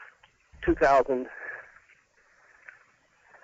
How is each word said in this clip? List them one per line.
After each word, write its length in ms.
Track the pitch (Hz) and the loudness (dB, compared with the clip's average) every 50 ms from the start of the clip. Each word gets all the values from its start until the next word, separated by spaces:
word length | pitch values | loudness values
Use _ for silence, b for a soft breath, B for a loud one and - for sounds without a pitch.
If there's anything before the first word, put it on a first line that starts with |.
| B B B B B _ _ _ _ _ - - - | B B B B B _ _ _ _ _ -18 -6 -2
two 100 | - 170 | -2 0
thousand. 520 | 156 160 143 139 135 123 139 135 127 127 B B B B B B B B B B B B B _ _ _ _ _ _ _ _ _ _ _ _ _ _ _ - - - _ _ _ _ _ _ _ _ _ _ - - | 2 4 4 4 4 4 2 0 -4 -4 B B B B B B B B B B B B B _ _ _ _ _ _ _ _ _ _ _ _ _ _ _ -20 -20 -20 _ _ _ _ _ _ _ _ _ _ -20 -20